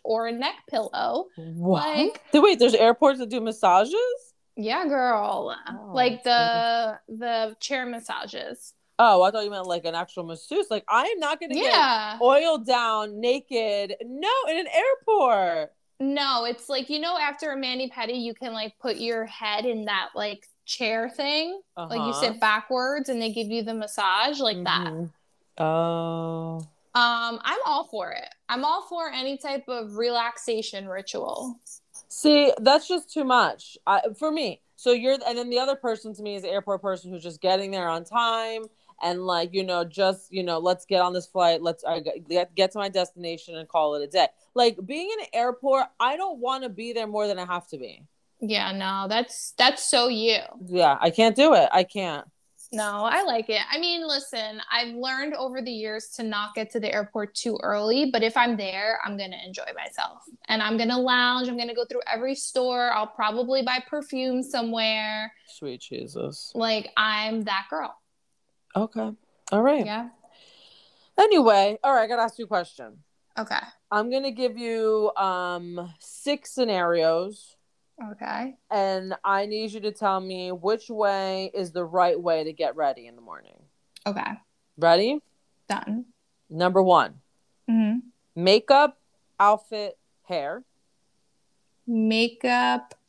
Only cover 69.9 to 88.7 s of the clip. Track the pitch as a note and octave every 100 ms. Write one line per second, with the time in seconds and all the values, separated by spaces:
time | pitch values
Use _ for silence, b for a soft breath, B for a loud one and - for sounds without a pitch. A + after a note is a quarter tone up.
69.9 | G#3+ A#3+ - - b b b b b b
70.9 | b b - G#4+ F#4 A3+ G3+ G3 G#3+ C4+
71.9 | C4 A3 A#3+ A3+ A3 G#3 G3+ E3+ - A#2
72.9 | G#2+ _ _ _ - A3 - - - -
73.9 | G#3 A#3 C4 C4+ A3 B3+ A3 A#3 A3+ A3
74.9 | G#3+ G#3+ - F#3+ F#3 F3+ F3 F3 F3 F3
75.9 | E3 - - C#4+ C#4+ - - A#3+ F#3+ F3
76.9 | E3+ D#3+ E3 F#3+ G#3 - _ _ _ _
77.9 | - G#3+ G#3 - G#3 C4 B3+ - G#3 G3
78.9 | F#3+ F#3+ F#3+ G3 G3 G#3 G#3+ A3 G#3+ G#3
79.9 | G#3 G#3 F#3+ F#3 F#3 F3+ F3+ F3+ A3 -
80.9 | G#3+ G#3 G3 F#3+ F#3+ F#3+ - F3+ E3+ E3+
81.9 | F3+ F3 E3+ F3 E3 D#3 D#3 D3+ D#3 D3
82.9 | B2+ A#2 A#2+ A2+ D2+ G1+ G1+ _ _ _
83.9 | - G#3 G3+ - G#3+ _ _ _ - E3
84.9 | E3+ A3 D4 - _ _ _ - G3+ -
85.9 | A3 B3 _ _ _ - D#3+ F3+ F#3 F#3
86.9 | E3+ G2+ - _ _ _ _ - A3+ G#3+
87.9 | A#3+ B3 _ _ E3+ F3+ G#3+ -